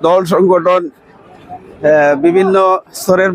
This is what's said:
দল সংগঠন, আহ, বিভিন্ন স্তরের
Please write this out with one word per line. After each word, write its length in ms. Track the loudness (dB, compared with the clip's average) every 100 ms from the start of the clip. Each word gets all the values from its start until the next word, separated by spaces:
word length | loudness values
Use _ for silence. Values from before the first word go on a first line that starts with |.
দল 180 | 2 0
সংগঠন, 580 | 0 0 2 2 0 -2
আহ, 1300 | -4 _ _ -20 -20 -20 -20 -20 -20 -4 0 2 2
বিভিন্ন 400 | 0 0 0 0 0 0 -2 _
স্তরের 380 | -14 -2 0 0